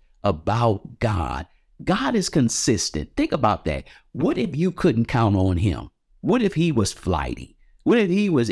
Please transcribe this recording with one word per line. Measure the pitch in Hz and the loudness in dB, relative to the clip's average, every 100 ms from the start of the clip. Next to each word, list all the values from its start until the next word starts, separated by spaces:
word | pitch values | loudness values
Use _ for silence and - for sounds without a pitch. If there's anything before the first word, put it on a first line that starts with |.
| _ _ | _ _
about | 101 78 95 113 117 98 - 120 | -4 -2 -2 0 2 0 -6 -6
God? | 113 95 64 65 - _ _ - | -2 -2 -4 -6 -10 _ _ -8
God | - 196 269 | -4 -2 0
is | 233 165 | -2 0
consistent. | 165 117 - - 107 - 76 73 - | 2 2 0 0 0 -2 -6 -6 -4
Think | 311 | -2
about | 151 113 90 | 0 0 0
that. | 82 71 - - _ | -4 -6 -8 -20 _
What | - 220 311 | -4 -2 -2
if | 208 | -4
you | 135 180 | -2 -2
couldn't | - 175 117 117 | 0 2 2 0
count | 127 113 98 | 2 2 4
on | 95 87 | 2 2
him? | 101 60 - _ _ _ | 0 -2 -8 _ _ _
What | 139 247 | 0 2
if | 202 151 | 2 2
he | 170 | 0
was | 127 95 | 2 0
flighty? | - - 80 65 58 - _ _ _ | -2 -4 -2 -4 -8 -14 _ _ _
What | 156 233 | 2 2
if | 196 | 2
he | 190 208 | 0 2
was | 147 113 | 2 0